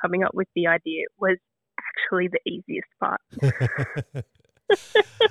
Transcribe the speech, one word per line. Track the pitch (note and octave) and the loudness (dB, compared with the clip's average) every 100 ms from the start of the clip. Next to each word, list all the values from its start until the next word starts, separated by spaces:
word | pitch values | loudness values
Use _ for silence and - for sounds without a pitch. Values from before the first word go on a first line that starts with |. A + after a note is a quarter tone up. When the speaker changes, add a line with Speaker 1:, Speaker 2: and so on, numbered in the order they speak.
Speaker 1:
coming | F3+ F3+ | -2 0
up | F#3+ | 0
with | - F#3+ - | 0 -2 0
the | E3+ | 2
idea | E3+ D#3+ D#3+ - - | 2 -2 -6 -8 -2
was | F#3+ F#3 _ _ _ - | 0 0 _ _ _ -14
actually | - - - F#3 F3+ | -10 -6 -2 0 0
the | E3+ - | -2 -4
easiest | F3 - - - _ | -8 -6 -8 -8 _
part. | - - - - C#3 - B2+ - C3+ - - C#3 | -4 -4 -8 0 0 2 -2 -2 -4 -6 -8 -12
Speaker 2:
<laughs> | - _ _ _ - G4+ - - - - A4 | -14 _ _ _ 0 0 2 2 2 2 0